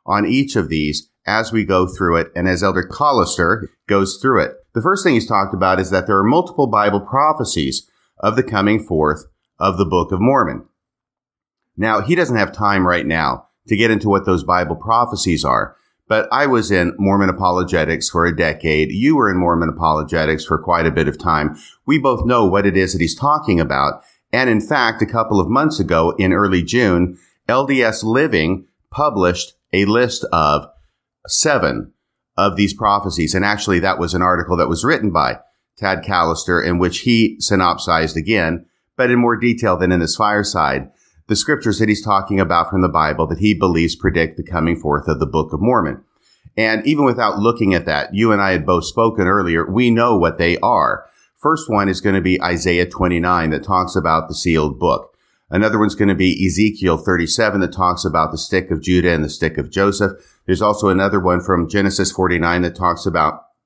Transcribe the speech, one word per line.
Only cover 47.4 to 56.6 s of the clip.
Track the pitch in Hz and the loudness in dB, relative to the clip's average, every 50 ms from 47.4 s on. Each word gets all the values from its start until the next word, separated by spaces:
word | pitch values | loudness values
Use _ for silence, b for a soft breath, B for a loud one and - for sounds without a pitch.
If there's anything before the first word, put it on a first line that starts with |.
| 101 117 117 - 113 98 92 | 0 0 2 2 2 2 2
at | 82 - | 2 0
that, | - 78 73 71 - - | 0 -2 -2 -2 -2 0
you | 98 113 117 | 0 2 2
and | 107 101 | 4 2
I | 101 95 | 2 0
had | 92 87 73 | 0 0 0
both | 90 90 87 82 | 0 0 0 0
spoken | - - - 113 113 110 - 95 90 | -2 -2 0 0 0 2 0 0 2
earlier, | 95 104 92 87 82 82 82 | 2 2 0 0 0 0 -2
we | - 92 113 123 120 | 0 0 0 2 2
know | 117 113 117 120 117 98 | 4 4 4 2 2 2
what | 85 85 82 - | 2 0 0 2
they | 85 85 85 - | 0 0 2 2
are. | - 110 123 95 73 60 50 - B B B B B B B | 0 0 2 2 2 0 -2 -4 B B B B B B B
First | _ - 147 160 151 - - | _ -2 -2 -2 -2 -2 -2
one | 113 101 101 98 | -2 0 0 0
is | 92 92 | -2 -2
gonna | - 107 95 98 | 0 0 0 0
be | 82 92 92 - | 2 0 0 0
Isaiah | - 87 87 85 85 90 87 87 87 | 0 -2 -2 0 0 0 2 2 0
twenty-nine | 87 - - 92 90 87 87 85 90 90 87 82 80 | -2 -2 -2 0 0 0 0 0 0 0 0 0 0
that | 78 - - | -2 -4 -4
talks | - 95 92 92 87 - | -2 0 0 0 0 -2
about | 95 80 82 80 80 78 - | -2 0 2 0 0 0 -2
the | 82 | -8
sealed | - - 90 82 80 76 76 71 - | -6 -2 0 0 0 0 -2 -4 -2
book. | - - - - - - _ _ _ _ _ _ _ _ | 0 0 0 0 -4 -10 _ _ _ _ _ _ _ _
Another | - 92 104 110 107 110 | -2 0 0 2 2 2
one's | 107 101 98 | 0 0 0
gonna | - 107 101 95 | 0 0 0 2
be | 82 95 92 87 - 95 | 2 2 2 2 2 0
Ezekiel | 95 90 92 | -2 2 2